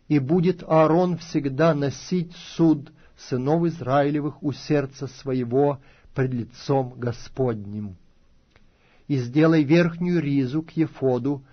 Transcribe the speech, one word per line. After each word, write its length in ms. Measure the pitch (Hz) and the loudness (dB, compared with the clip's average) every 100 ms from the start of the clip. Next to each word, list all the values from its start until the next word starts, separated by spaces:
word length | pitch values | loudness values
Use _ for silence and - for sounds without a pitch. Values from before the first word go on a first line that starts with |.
| - | -2
И 140 | 147 | 0
будет 420 | 131 180 170 175 | 2 2 2 0
Аарон 560 | - 160 156 160 180 165 | 2 4 4 4 2 -2
всегда 560 | - 156 139 131 165 | -4 -4 -2 0 2
носить 580 | 147 143 - - 180 165 - - | 2 -2 -4 -4 -4 -4 -10 -8
суд 380 | - 165 151 127 _ - - | 2 4 2 -2 _ -20 -18
сынов 480 | - 127 131 165 170 | -6 -2 0 0 0
Израилевых 760 | 165 120 143 143 151 143 - | -2 0 2 2 0 -4 -6
у 100 | 147 | -8
сердца 560 | 123 - 147 135 - 139 | -6 -2 0 -2 -8 -12
своего 720 | - 135 131 120 127 143 135 - _ - | -10 -6 -4 0 2 2 0 -10 _ -8
пред 180 | - 131 | -4 -2
лицом 640 | 123 107 - - 139 123 123 | -2 -8 -8 -2 0 -2 -6
Господним. 1000 | 120 117 - - 127 113 101 104 104 87 _ _ _ _ _ _ _ _ _ _ - | -6 -6 -8 -4 -2 -4 -8 -10 -10 -14 _ _ _ _ _ _ _ _ _ _ -4
И 80 | 139 | -4
сделай 460 | 120 139 160 165 | -2 2 4 4
верхнюю 560 | 139 170 170 170 175 175 | 4 4 4 0 -2 -2
ризу 420 | 147 139 127 151 | 0 0 0 -4
к 80 | 160 | -4
ефоду 720 | 160 151 - 131 123 131 143 - | -4 -4 -2 0 0 -2 -6 -10